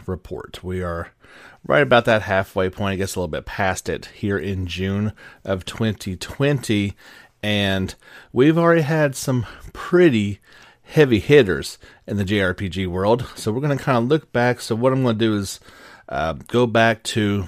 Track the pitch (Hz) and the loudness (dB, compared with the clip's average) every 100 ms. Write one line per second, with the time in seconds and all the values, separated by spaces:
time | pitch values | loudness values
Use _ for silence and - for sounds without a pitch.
0 | - 87 - 76 - - 90 92 90 85 | -10 -10 -10 -14 -12 -12 -8 -6 -6 -8
1 | 85 _ _ - - - - 143 135 120 | -10 _ _ -20 -20 -12 0 2 4 4
2 | 117 107 104 95 98 98 92 - 101 92 | 4 2 2 -2 0 -2 -2 -2 -4 -2
3 | 95 95 85 76 - - 95 95 - 80 | -4 -4 -6 -6 -8 -4 -2 -2 -4 -8
4 | - - 104 98 98 95 90 87 95 98 | -8 -8 -4 -2 -4 -6 -6 -4 -4 -2
5 | 107 - - - 98 95 - - 110 101 | -4 -6 -16 -14 -6 -6 -6 -4 -4 -4
6 | 98 90 - - 143 147 - 104 101 - | -8 -10 -10 -2 0 0 0 0 -2 -6
7 | - - - _ 104 104 98 95 92 - | -18 -20 -20 _ -2 0 0 0 -4 -8
8 | - - - 113 147 165 170 170 147 160 | -20 -20 -6 2 4 4 4 4 2 0
9 | 143 - - 127 107 - - - - 175 | 0 -2 -2 -2 -2 -12 -18 -14 0 4
10 | 175 113 101 101 _ - - _ - 156 | 6 4 0 -4 _ -20 -20 _ -2 4
11 | 139 104 - 147 98 71 - - - - | 4 4 6 6 6 0 -4 -14 -20 -18
12 | - 104 95 104 92 90 98 90 92 90 | -8 -4 0 0 0 -2 -6 -4 -4 -2
13 | 101 127 - - 110 117 147 135 - 120 | 0 0 -2 -8 -4 -2 -2 -2 0 0
14 | 120 156 - 120 123 120 - 113 131 131 | 2 0 0 0 0 0 -4 0 0 2
15 | 127 107 113 104 95 - - - - - | 0 0 0 0 -4 -10 -18 -20 -20 -20
16 | - 67 80 71 - 120 120 113 113 110 | -10 -4 -4 -6 -2 0 2 4 2 2
17 | - 113 104 101 | -4 -2 0 0